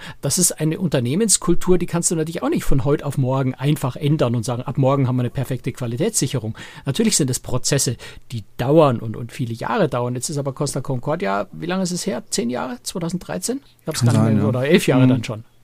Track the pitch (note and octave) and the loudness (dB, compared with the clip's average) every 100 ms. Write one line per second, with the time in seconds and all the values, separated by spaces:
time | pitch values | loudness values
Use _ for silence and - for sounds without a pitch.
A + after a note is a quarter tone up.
0 | - - C#3 F#3 F3 - D#3 E3 E3+ C#3 | -4 -8 -4 0 0 0 -2 -2 -2 0
1 | A#2+ E3 A3+ - - - - F3+ F3 E3+ | 0 0 2 2 4 4 6 2 2 -2
2 | - D#3+ D#3+ E3+ C4+ F4 - C3+ C#3+ D3 | 0 0 -2 -2 -2 0 4 4 4 0
3 | C#3 C#3 B2 C3 C3 - C3+ D#3 C3 - | 0 -2 0 0 0 0 0 0 -2 -2
4 | C#3+ D3+ B2 A#2+ A2 A#2+ C3+ C3+ C3 C#3 | 0 2 2 0 -2 -4 -4 0 2 4
5 | B2 B2+ B2 - B2 C3 C3 - A#2+ A#2 | 2 0 -2 -4 -4 -4 -6 -6 -6 -2
6 | G#3 - - C3 A2 - - - - C3 | 0 0 -2 -2 -4 -8 -14 -8 -4 0
7 | A3+ - C3 B2 - B2 - C#3 - A#2 | 2 2 0 -2 -2 -2 0 0 0 -4
8 | - - - A#2 - - B2 D#3+ C#3+ A#2 | -10 -18 -12 -12 -10 -6 4 6 6 4
9 | A2+ A2 A#2 - A#2+ A#2 - A#3+ D#3 B2+ | -2 -8 -10 -6 -6 -4 -2 0 0 0
10 | B2 B2 - C#3+ C#3 - C#3+ C#3+ - B2+ | -2 -4 -4 -4 -6 -4 -4 -4 -4 -4
11 | - E3 G3 G3+ F#3+ D#3+ D#3+ F#3 F3+ F3 | -2 -2 -2 -2 -4 -8 -4 -2 -2 -4
12 | F#3+ A#3 - - A#3 - B3+ B3 - F#3+ | -4 -6 -4 -4 -2 -4 -6 -8 -10 -6
13 | E3 F3+ - F3 - C4+ - _ - - | -4 -6 -6 -6 -4 -6 -8 _ -8 0
14 | A#2 A2 A2 G#2+ G#2+ B2 C#3 F3+ - B2+ | 4 4 4 4 2 2 4 4 6 6
15 | B2+ A#2 - A2 - _ | 6 4 0 -8 -12 _